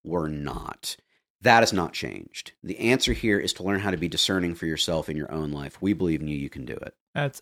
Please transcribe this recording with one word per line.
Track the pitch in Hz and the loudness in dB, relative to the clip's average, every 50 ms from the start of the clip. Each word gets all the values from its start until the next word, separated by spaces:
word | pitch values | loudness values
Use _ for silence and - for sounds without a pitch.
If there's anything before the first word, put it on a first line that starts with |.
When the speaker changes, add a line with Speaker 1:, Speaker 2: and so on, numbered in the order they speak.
| - | -8
Speaker 1:
were | 78 82 90 78 78 | -4 -2 -2 0 -2
not. | 78 73 71 67 60 - - - - - - - - - _ _ _ _ _ _ _ _ | -2 -4 -4 -6 -6 -8 -10 -10 -12 -10 -10 -10 -10 -10 _ _ _ _ _ _ _ _
That | - 123 117 117 | 6 6 8 8
has | 113 - | 8 6
not | 107 92 85 76 | 4 0 -2 -2
changed. | - - - 60 - 50 - - - - - - - _ | -4 -6 -8 -8 -8 -10 -14 -14 -16 -16 -16 -16 -18 _
The | - - 98 - | -10 -10 -6 -2
answer | - 113 127 131 - 131 | 2 2 4 4 2 0
here | 113 - - 113 101 101 | 0 0 2 2 2 2
is | - 92 - | 2 -2 -4
to | - 90 | -2 -2
learn | 98 101 95 | -2 0 0
how | 101 101 | 0 -2
to | 92 | -2
be | 82 85 85 | 0 -2 -2
discerning | 82 78 - - 98 92 90 87 85 | 0 0 2 2 4 2 2 2 0
for | - - | -2 -2
yourself | 80 78 76 - - 85 80 76 - | -2 0 0 0 0 0 0 0 -2
in | 78 | -4
your | 76 73 - | -4 -4 -4
own | 71 80 78 73 | -4 -4 -2 -2
life. | 73 71 71 71 - - | -4 -4 -6 -8 -8 -2
We | 92 98 | 0 0
believe | 101 80 92 87 80 76 | 2 2 2 2 2 2
in | 78 76 | 0 -2
you. | 73 | -4
You | 71 69 69 | -4 -4 -6
can | - - 64 | -8 -10 -10
do | - 58 | -8 -8
it. | - - - - _ _ _ - | -10 -10 -12 -14 _ _ _ -4
Speaker 2:
That's | - 147 139 - - | -2 -2 -2 -4 -6